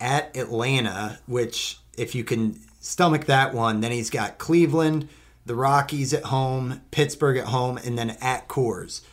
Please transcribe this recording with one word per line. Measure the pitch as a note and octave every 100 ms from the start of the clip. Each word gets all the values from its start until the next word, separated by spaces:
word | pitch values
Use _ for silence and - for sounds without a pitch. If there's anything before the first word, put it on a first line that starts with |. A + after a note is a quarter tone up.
at | B2 C#3 - B2+
Atlanta, | A2+ A2+ A#2+ C3+ A2+ F#2+ G#2 - -
which | B2 A2+ - - - _ -
if | A#2+ B2+
you |
can | A#2 A#2 A2 G#2+ - -
stomach | - - F3 D#3 D3
that | C3+ C3+
one, | B2 A2+ G#2+
then | A2+
he's | A#2+ A2+
got | B2+ G2+ -
Cleveland, | - E3+ E3 D#3+ D#3 D#3 D3+ - - _ -
the |
Rockies | A#2 C3+ C#3 C#3 D3 B2+
at | D3
home, | - C3+ C3 C3 B2+ C3 -
Pittsburgh | - C#3+ - C#3 C3
at | A2+
home, | B2+ B2 B2
and | B2 A#2+
then | A2+ A2
at | B2+ B2+ -
Coors. | - A#2+ F#2 F2 - -